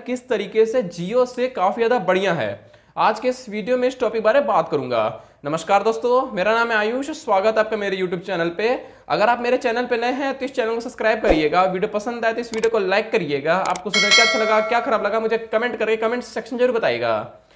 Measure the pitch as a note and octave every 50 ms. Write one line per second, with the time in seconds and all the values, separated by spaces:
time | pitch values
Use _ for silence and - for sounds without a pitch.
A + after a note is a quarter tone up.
0 | - A#3+ B3+ B3 - - A#3 G3+ G3+ F#3 - A3 A3 A3 A3 B3+ G#3 F3 - E3+
1 | E3+ F#3 A3+ B3+ B3 B3 - A#3+ B3 B3+ - G3+ F3+ G3 - A#3 A3+ A3+ B3 A#3
2 | F3 F#3 F#3 F#3+ G3 F#3+ F3 D3 A2 G2+ - - - - - - _ _ - D#3+
3 | E3 G3+ A3 A3 B3+ B3+ B3 - - G#3 G3+ G#3+ F#3 B3 B3+ B3 B3 C4 C4 -
4 | A#3+ G#3+ A#3 A3+ G3+ G#3+ A#3 C#4 - A3+ G3+ D#3 E3 - D#3+ C#3 C3 B2 A#2+ A2+
5 | G#2+ A#2 - - - - _ _ - C#3+ D#3+ E3 - - G3 G#3 G#3 A3+ A3+ A3+
6 | - A#3+ B3 B3+ C4+ B3+ G#3+ F3 F#3 G#3+ A3+ A#3 A#3 A#3 A3+ G#3 G#3 A3 A#3+ C4
7 | C#4 D#4 D4+ D4+ - A#3 G3+ F#3+ G3 A3 A3 A3 G#3+ - A3 G#3 G3+ G3 G3 F#3+
8 | F#3 F3 F#3 E3+ F3 G3+ F#3 E3 E3 E3+ E3+ G#3 G#3+ A#3 B3+ - - - - -
9 | - - D3 F3 G#3 A#3 A#3+ A#3+ A#3+ A#3+ B3 B3+ C4+ A#3+ A3+ B3 B3 A#3+ B3 A3+
10 | A#3 B3 B3+ C4+ C#4+ C4+ C4 - B3+ - - B3+ A3+ A3 A3+ A#3 A#3+ B3 - -
11 | A3+ A3 A#3+ A3+ - G3+ E3 D#3 D3+ D3 D#3+ F3+ F#3+ F#3 F3 F#3 G3+ G#3 - G#3
12 | G#3 B3 A#3+ A#3 A#3 A3+ A3+ A#3+ A#3+ A#3 A3+ A3 A3+ A3+ A3 G#3+ F#3+ F#3 F#3+ G#3+
13 | A3 A3 - - E3+ C#3+ C#3+ C#3 C#3 D#3+ E3+ F#3+ F3 - F#4 - - G#3 F3+ G3+
14 | G3+ G#3 - - A3+ A3 A3 A3 A3 A3 G#3+ A3 G#3+ - A#3 A#3+ A#3+ C4+ A#3 G3+
15 | G3 G#3 G#3+ A3+ A3 G#3+ A#3 A3+ A3+ - A3 A3 A#3+ A#3+ G#3+ A3+ A3 A3 A3+ A3
16 | A3+ A3 B3 B3 A#3+ - - A3 G#3+ - B3+ A#3 A#3+ B3+ - A3 F#3 C3 A#2+ A#2
17 | A#2+ A#2 A2 G#2 G#2+ - - - _ _ -